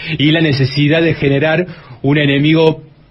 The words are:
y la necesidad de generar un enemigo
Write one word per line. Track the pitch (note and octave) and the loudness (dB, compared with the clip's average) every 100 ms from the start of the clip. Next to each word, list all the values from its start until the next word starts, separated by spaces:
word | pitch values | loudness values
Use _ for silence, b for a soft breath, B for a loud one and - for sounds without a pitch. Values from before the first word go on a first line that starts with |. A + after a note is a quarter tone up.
| B D3+ | B -2
y | D3 | 0
la | E3 | 2
necesidad | D#3+ C3+ C3 C#3+ D3 E3 | 0 0 -2 0 0 2
de | E3 | 0
generar | - C#3 C#3 D#3 D#3+ F3+ B B B | 0 0 0 0 -2 -4 B B B
un | C3+ D3+ | -2 0
enemigo | C#3+ C#3 D3+ D#3+ D#3+ D#3 - _ - | 0 0 2 2 2 0 -12 _ -16